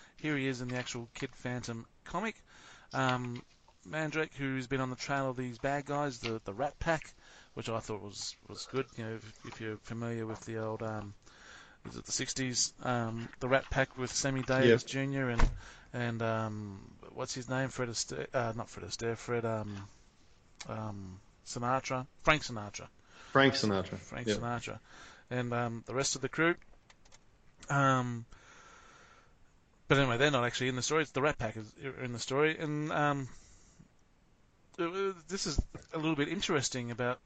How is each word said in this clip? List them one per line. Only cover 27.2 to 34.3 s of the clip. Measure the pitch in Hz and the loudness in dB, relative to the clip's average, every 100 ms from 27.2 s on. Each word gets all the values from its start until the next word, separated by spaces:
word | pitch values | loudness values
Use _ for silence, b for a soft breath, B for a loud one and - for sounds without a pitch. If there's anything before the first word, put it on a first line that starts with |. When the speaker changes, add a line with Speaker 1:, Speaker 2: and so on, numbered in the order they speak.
| - - - - - | -20 -20 -20 -12 0
Speaker 1:
Um, | 139 135 131 123 117 117 b b b b b b b b b b b - - _ _ - | 4 6 4 2 -4 -8 b b b b b b b b b b b -20 -20 _ _ 4
but | 139 | 6
anyway, | 135 117 | 6 6
they're | 147 | 6
not | 135 | 6
actually | 120 - 127 | 2 2 0
in | 127 | 0
the | |
story. | - 156 | 2 2
It's | 151 | 2
the | 135 | 2
Rat | 147 139 | 2 2
Pack | 113 110 | -2 -4
is, | 107 - | -12 -12
are | 139 - | -10 -6
in | 123 | -6
the | 117 | -4
story. | - 135 156 156 | 0 4 4 2
And, | 156 151 151 | -2 -2 0
um, | 165 147 143 131 b b b b b b - - _ _ | 2 2 2 -4 b b b b b b -20 -20 _ _